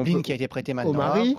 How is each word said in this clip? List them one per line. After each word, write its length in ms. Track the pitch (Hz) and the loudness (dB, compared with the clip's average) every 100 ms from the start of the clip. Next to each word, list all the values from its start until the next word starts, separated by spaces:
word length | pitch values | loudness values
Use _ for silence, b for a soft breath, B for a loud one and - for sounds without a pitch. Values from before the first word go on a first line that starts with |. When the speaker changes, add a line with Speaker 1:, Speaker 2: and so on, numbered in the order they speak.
Speaker 1:
Abin 120 | 127 | 2
Speaker 2:
peut 80 | 175 | 0
Speaker 1:
qui 100 | 156 | 0
a 40 | |
été 120 | 127 127 | -4 -4
prêté 260 | 131 131 | -4 -4
maintenant. 180 | 127 135 | -2 0
Speaker 2:
Omari. 440 | 147 143 185 240 | 0 2 2 2